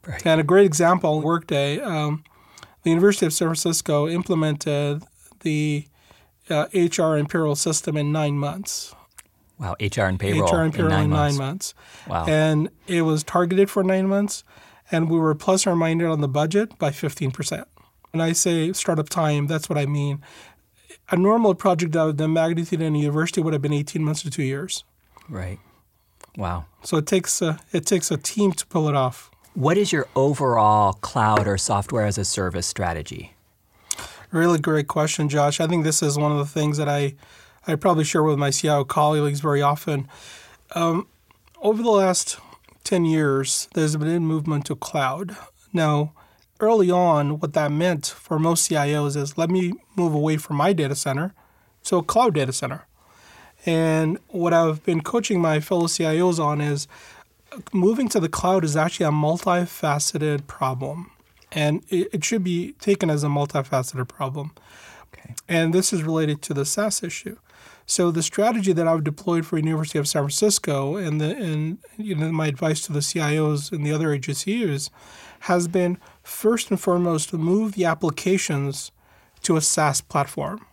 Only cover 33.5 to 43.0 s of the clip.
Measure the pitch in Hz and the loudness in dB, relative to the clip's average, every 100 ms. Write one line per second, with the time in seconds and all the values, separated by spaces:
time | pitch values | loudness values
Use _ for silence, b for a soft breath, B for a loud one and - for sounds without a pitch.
33.5 | _ _ B B B B B B 165 170 | _ _ B B B B B B 2 4
34.5 | 165 147 151 147 160 151 - 151 147 143 | 2 2 0 0 -2 0 0 0 2 2
35.5 | 147 165 175 156 151 151 147 151 147 143 | 2 0 0 0 0 0 0 0 0 -2
36.5 | 160 151 147 147 143 143 139 B B B | -2 -2 -2 -2 0 -2 -6 B B B
37.5 | B - 156 196 160 151 165 156 143 143 | B -6 0 2 2 2 2 2 2 0
38.5 | 139 156 147 135 - 147 151 147 143 151 | 0 2 0 0 2 2 2 0 -2 0
39.5 | 143 143 147 - 143 135 B B B B | 2 2 0 -4 -4 -6 B B B B
40.5 | B _ 175 170 165 - _ _ _ _ | B _ -2 0 0 -4 _ _ _ _
41.5 | - 208 220 240 208 190 180 - - B | -2 0 2 4 4 4 0 -4 -10 B
42.5 | B _ _ - 185 | B _ _ -2 0